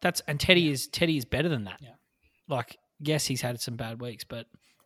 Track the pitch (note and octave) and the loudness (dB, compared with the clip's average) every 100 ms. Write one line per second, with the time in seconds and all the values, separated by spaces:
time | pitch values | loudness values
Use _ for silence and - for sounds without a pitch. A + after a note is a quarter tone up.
0 | F3 E3+ - D3 - F3+ D#3+ C3+ - - | -2 0 -2 0 6 6 6 2 -4 0
1 | E3+ D3+ A#2+ B2+ E3+ C#3 G2+ F2 C3 - | 2 2 0 0 2 0 -4 -10 -18 -20
2 | _ _ _ _ - C3+ A#2 - _ - | _ _ _ _ -6 -4 -4 -12 _ -8
3 | D3 D#3 - B2+ B2 A#2+ - A2+ A2+ A#2 | -2 0 0 -2 -2 -4 -6 -6 -8 -8
4 | B2 A2 - A#2+ A2+ - _ _ | -10 -12 -12 -12 -14 -20 _ _